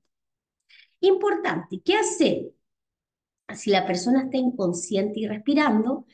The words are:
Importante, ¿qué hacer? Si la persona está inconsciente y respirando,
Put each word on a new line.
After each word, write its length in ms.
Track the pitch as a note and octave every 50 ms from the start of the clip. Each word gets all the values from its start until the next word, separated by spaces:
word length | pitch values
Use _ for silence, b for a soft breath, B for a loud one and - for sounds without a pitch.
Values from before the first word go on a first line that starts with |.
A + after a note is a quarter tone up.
| _ _ _ _ _ _ _ _ _ _ _ _ _ b b b b b b b
Importante, 800 | F4+ G4 F#4+ - G#4+ G4 E4 - - - - F3 - - F#3+ - -
¿qué 120 | - G4
hacer? 540 | A4 F#4 - - - D4+ G#3 - - - - - _ _ _ _ _ _ _ _ _ _ _ _ _ _ _ _ _ _ - G#3
Si 140 | - - G#3
la 180 | G3 F#3 F#3
persona 360 | F#3+ F3+ F3+ - A#3+ C4 C4+
está 160 | C4+ - - C4
inconsciente 840 | B3+ B3 - - F#3+ F3 F3 - - - G#3+ G3 G#3 G#3 G#3 G#3+
y 80 | A3 G#3
respirando, 800 | G#3+ G#3+ - C#4+ D4 D4+ D4+ C4 G#3+ G#3+ A3 B3 C#4 - - B